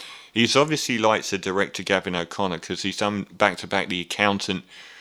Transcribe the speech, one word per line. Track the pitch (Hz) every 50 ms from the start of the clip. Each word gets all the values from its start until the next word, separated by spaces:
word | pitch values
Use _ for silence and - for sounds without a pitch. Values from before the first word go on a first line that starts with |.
| - - - - - - _
he's | 110 117 117 -
obviously | 135 147 156 151 139 - - 123
likes | 110 110 110 110 95 - -
the | 101
director | 92 85 98 92 98 98 - - - 92
Gavin | - 98 92 - 95 87
O'Connor | 87 85 - - - 101 92 85 82
'cause | - - 92 -
he's | - 98 92
done | - 107 104 104 101 95 -
back-to-back | 90 - 107 98 90 - - 87 98 98 -
The | 101 92 90
Accountant | 85 - - - 104 101 98 98 - - 95 90 - _ - - - - - -